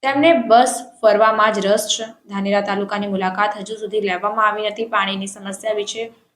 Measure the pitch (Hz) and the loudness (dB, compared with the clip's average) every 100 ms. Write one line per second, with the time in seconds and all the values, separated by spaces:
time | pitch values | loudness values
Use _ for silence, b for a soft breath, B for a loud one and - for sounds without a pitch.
0 | 262 277 320 339 - 226 254 - - _ | 0 2 4 4 6 6 6 0 -10 _
1 | 220 202 220 220 220 202 190 214 214 - | 2 6 4 4 2 2 0 0 0 -4
2 | 226 - _ 196 196 202 202 202 202 208 | -6 -14 _ -6 0 0 0 -4 -4 -4
3 | 202 190 185 185 208 208 196 220 214 214 | -4 -2 -2 0 -2 -2 -10 -10 -4 -2
4 | 196 180 202 220 214 208 214 208 226 214 | -2 -2 -2 0 0 0 -4 -4 -4 -2
5 | 196 196 196 208 196 196 220 214 202 226 | -2 -4 -8 -10 -12 -8 -4 -4 -4 -8
6 | 226 - _ | -10 -12 _